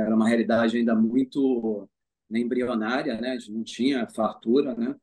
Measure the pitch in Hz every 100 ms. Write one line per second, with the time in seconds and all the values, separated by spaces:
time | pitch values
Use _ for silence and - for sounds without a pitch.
0 | 110 110 110 117 107 113 117 120 117 110
1 | 113 131 131 143 135 120 110 104 95 _
2 | _ _ - 113 120 127 123 113 107 131
3 | 156 113 123 127 104 110 110 - 131 131
4 | 107 - 104 - 113 135 135 117 120 143